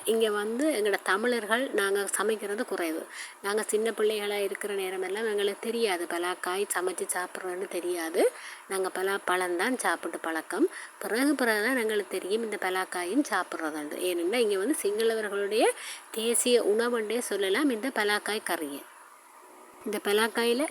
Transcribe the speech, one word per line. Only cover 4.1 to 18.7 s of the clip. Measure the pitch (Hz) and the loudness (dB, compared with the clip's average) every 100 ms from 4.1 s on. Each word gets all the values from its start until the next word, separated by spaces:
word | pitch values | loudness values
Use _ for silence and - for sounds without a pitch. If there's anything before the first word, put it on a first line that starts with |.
| 214 208 202 196 | 0 -2 -2 -2
இருக்கிற | 196 208 202 | -4 -4 -4
நேரமெல்லாம் | 185 190 185 202 226 | -4 -4 -4 -2 0
எங்களுக்கு | 208 196 196 226 | 2 0 0 -4
தெரியாது | 233 220 175 170 | 0 2 0 -2
பலாக்காய் | 170 175 180 185 185 202 | -2 -2 -2 -2 -2 -2
சமைச்சு | 180 180 359 190 | -2 -2 -2 -2
சாப்பிட்றதுன்னு | 185 185 - 185 180 190 180 | -4 -4 -6 -8 -6 -6 -4
தெரியாது. | 175 180 160 180 480 - - - - | -4 -4 0 2 2 0 -10 -14 -6
நாங்க | 190 190 185 | -2 -2 -2
பலாப்பழம் | 190 196 - 180 180 175 | 0 0 0 2 2 0
தான் | 220 254 | 0 2
சாப்பிட்டு | 190 170 175 165 165 | 0 0 -2 -4 -4
பழக்கம். | 160 - 180 370 - - - | -4 -2 0 0 0 -14 -10
பிறகு | - 226 285 277 | -2 2 2 4
பிறகு | 240 214 220 | 4 4 2
தான் | 262 | 2
எங்களுக்கு | 220 214 185 185 | 2 0 -2 -4
தெரியும் | 180 220 226 | 0 0 0
இந்த | 202 185 | -2 0
பலாக்காயும் | 185 185 185 175 247 - | 0 -2 -4 0 2 2
சாப்பிட்றதுண்டு. | 196 175 - 156 156 147 - 180 | 0 -2 -4 -4 -4 -6 -4 -2
ஏனென்னா | 175 170 247 | 0 2 2
இங்க | 214 190 | 2 2
வந்து | 214 311 | 0 0
சிங்களவர்களுடைய | 202 208 226 226 208 202 196 214 403 - - - - 220 | 0 2 2 0 -2 -2 0 4 4 2 -8 -12 -10 -2
தேசிய | 226 226 247 240 190 | 0 2 4 4 4
உணவுண்டே | 214 240 240 214 233 - | 2 2 0 0 -2 -2
சொல்லலாம் | 392 381 381 294 220 | 0 2 2 2 2
இந்த | 262 233 | -2 0
பலாக்காய் | 415 415 - 220 - | 2 0 0 -4 -2
கறியை. | 170 143 | -2 -2